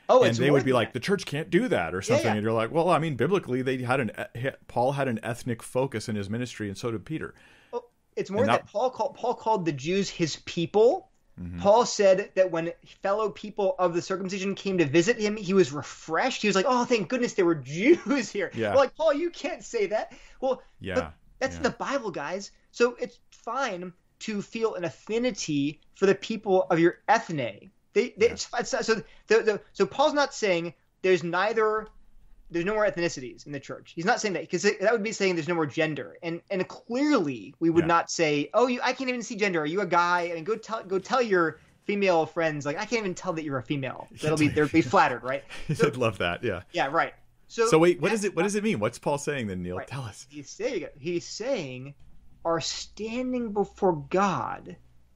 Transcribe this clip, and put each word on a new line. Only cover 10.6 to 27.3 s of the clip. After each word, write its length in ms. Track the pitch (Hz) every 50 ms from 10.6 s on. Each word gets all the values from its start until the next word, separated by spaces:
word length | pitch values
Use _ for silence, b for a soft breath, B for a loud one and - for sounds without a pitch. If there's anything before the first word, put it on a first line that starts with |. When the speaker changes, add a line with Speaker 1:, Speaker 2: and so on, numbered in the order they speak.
| 165 165 - 208 220 247 339 381 - _ _ _ _ _ _ -
Speaker 2:
Mm-hmm. 200 | 87 87 90 175
Speaker 1:
Paul 240 | 175 202 208 240 233
said 460 | - - - 202 190 190 180 208 240 -
that 140 | 190 190 180
when 220 | 165 165 165 170 170 - _ - - _ -
fellow 260 | 196 202 214 220 202
people 440 | - - - 208 196 - 202 190 185 -
of 160 | 185 180 170
the 60 | 175 165
circumcision 520 | - 190 180 - 175 190 196 185 196 190
came 240 | - - 196 190 180
to 80 | 160
visit 320 | 139 135 170 165 196 247 233
him, 180 | 214 208 208
he 160 | 220 208 165 196
was 180 | 190 175 123 139
refreshed. 680 | 147 120 - - - - - 160 165 214 262 247 -
He 80 | - 208
was 60 | 180
like, 100 | 190 185 -
"Oh, 160 | 254 247 240
thank 220 | 240 247 220 190 -
goodness 260 | 254 254 240 233 -
there 100 | - 185
were 100 | 170 170
<laughs> 20 |
Jews 760 | 151 123 127 143 165 208 269 349 - - 208 277 285 214 -
here." 200 | - 202 175 143 -
Speaker 2:
Yeah. 160 | - 110 104
Speaker 1:
We're 60 | - 269
like, 160 | 269 254 -
"Paul, 180 | - 311 320 285
you 160 | 285 349 339
can't 320 | 339 - - 370 339 247 -
say 240 | - - 233 202 175
that." 260 | 214 226 311 - B B B B B B
Well, 220 | - 269 247 - b b b b
Speaker 2:
Yeah, 140 | - 95 90
Speaker 1:
but 180 | 85 85 76 76 _ _ _ _ -
that's 160 | 262 262 262
in 60 | - 311
Speaker 2:
yeah. 40 | 233
Speaker 1:
the 40 | -
Bible, 360 | - 185 196 262 277 233 208 156
guys. 400 | 165 143 147 175 202 196 - _ _ _ _
So 240 | - - 233 247 240 -
it's 200 | 247 254 - _ _ _
fine 600 | _ - - 233 226 262 277 240 190 175 180 185 175 _ _ _ _ -
to 200 | - - 214 202 180
feel 320 | - - 226 226 214 -
an 100 | - 175
affinity 960 | 165 - - - - 208 233 240 254 202 - - - 151 143 139 143 151 - _ _ _
for 120 | - 196
the 80 | 190 190
people 520 | 196 - - 220 208 - 214 185 190 185 185
of 100 | 185 165
your 180 | 165 175 - - _
ethne. 640 | - 208 233 - -